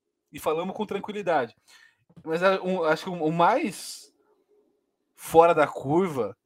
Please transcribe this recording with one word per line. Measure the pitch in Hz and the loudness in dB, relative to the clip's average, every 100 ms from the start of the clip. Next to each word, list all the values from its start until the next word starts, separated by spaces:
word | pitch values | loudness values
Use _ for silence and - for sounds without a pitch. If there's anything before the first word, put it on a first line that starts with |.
| _ _ _ | _ _ _
E | 147 | -8
falamos | 170 160 185 | -4 -4 -4
com | 196 | -6
tranquilidade. | 208 202 - 208 180 151 117 _ _ - _ _ _ - | -8 -8 -10 -8 -2 -2 -2 _ _ -20 _ _ _ -16
Mas, | 156 165 | -6 0
ah, | 190 190 | 2 0
um, | 185 185 | -2 -2
acho | 156 156 | 0 0
que | 190 | -4
o, | 175 | -4
o | 156 | -2
mais | 165 180 269 240 - - - - _ _ _ _ _ _ _ _ _ _ | 2 4 4 -2 -8 -14 -16 -20 _ _ _ _ _ _ _ _ _ _
fora | _ - 160 170 | _ 2 6 6
da | 156 139 | 6 0
curva | - 135 165 185 135 101 - | -2 -2 0 0 -2 -6 -8